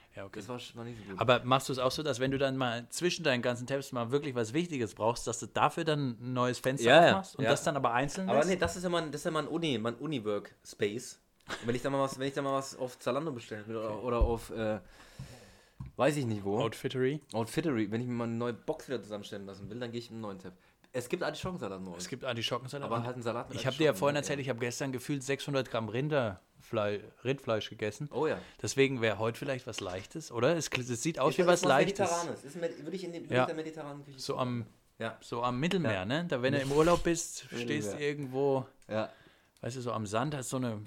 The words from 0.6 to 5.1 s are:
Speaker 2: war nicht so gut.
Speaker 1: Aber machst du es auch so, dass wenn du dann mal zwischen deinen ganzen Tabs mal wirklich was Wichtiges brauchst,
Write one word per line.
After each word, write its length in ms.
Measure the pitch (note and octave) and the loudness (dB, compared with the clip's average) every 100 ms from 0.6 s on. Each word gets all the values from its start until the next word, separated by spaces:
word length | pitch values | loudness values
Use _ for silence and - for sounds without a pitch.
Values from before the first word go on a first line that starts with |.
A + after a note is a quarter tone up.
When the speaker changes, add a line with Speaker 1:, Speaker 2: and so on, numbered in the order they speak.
| - | -10
Speaker 2:
war 100 | A#2 | -12
nicht 140 | A#2 A#2 | -12 -12
so 60 | G2 | -10
gut. 100 | F#2+ | 0
Speaker 1:
Aber 240 | A#2+ A#2+ | 6 6
machst 240 | B2 C3+ - | 6 4 4
du 40 | |
es 40 | C3 | 0
auch 120 | B2+ | 0
so, 100 | - | 0
dass 160 | D3+ A#2+ | -2 0
wenn 120 | C3 | 2
du 80 | C3+ | 2
dann 180 | C#3 C3 | 2 2
mal 320 | B2 A#2 A#2+ | 0 -2 -6
zwischen 340 | - F3 F3+ | -2 -2 2
deinen 200 | D#3 B2 | 2 4
ganzen 240 | B2 A#2+ B2 | 2 0 -2
Tabs 240 | C#3 C3+ | -4 -2
mal 180 | B2+ A2+ | -4 0
wirklich 240 | C#3+ D3 | 0 0
was 180 | B2 A2 | 0 0
Wichtiges 400 | C#3 F3 C#3+ G#2+ | 0 0 0 -2
brauchst, 320 | - G#2+ | 2 2